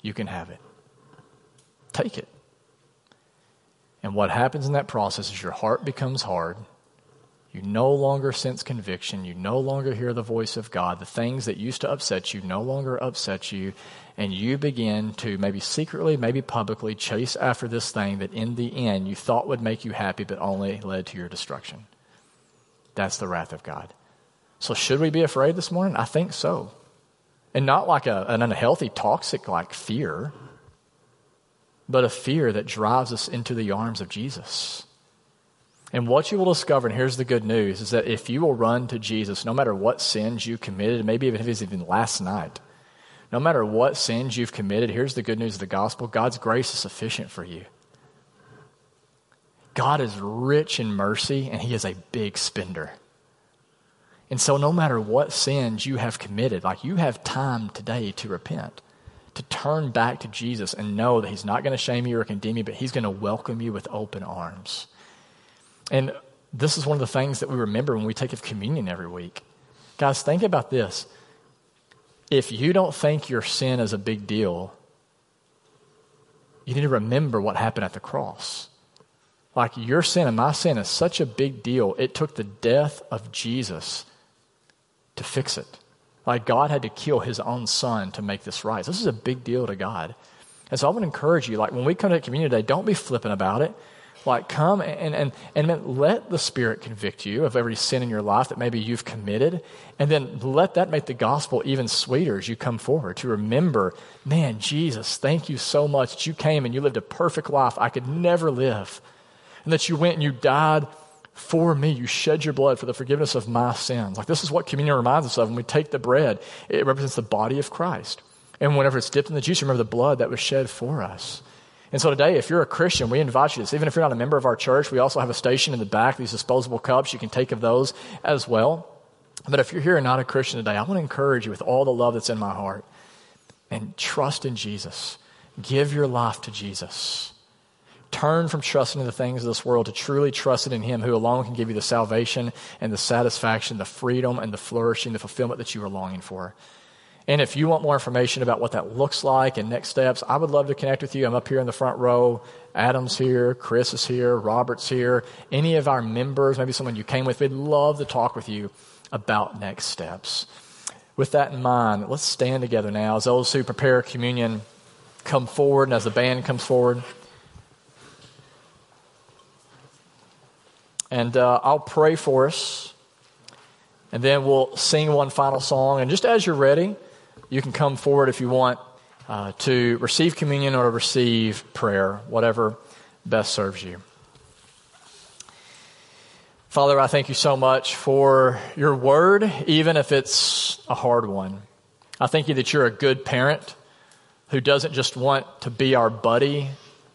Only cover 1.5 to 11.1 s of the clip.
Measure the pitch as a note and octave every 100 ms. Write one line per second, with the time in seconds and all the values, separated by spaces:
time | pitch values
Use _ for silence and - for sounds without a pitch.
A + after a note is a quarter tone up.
1.5 | _ _ _ - - B3 - - _ _
2.5 | _ _ _ _ _ _ _ _ _ _
3.5 | _ _ _ _ _ G2+ G2+ G2 A#2+ B2
4.5 | D3 C3+ C#3+ C3+ A#2 G2+ - F#2+ G2 A2
5.5 | - A2 B2 C#3+ - C3 C3 - F2+ E2
6.5 | F#2+ A2 _ _ _ _ _ _ _ _
7.5 | F#2+ G2 G#2+ C3 C#3+ C#3 C#3 C3+ B2 B2+
8.5 | B2 - B2 F#2+ F#2 - G2 F#2 F2 F#2+
9.5 | B2 C3+ C3+ C3+ A2+ B2 A#2 A2+ A2+ A2
10.5 | - G#2+ F#2 F2+ F2 F#2+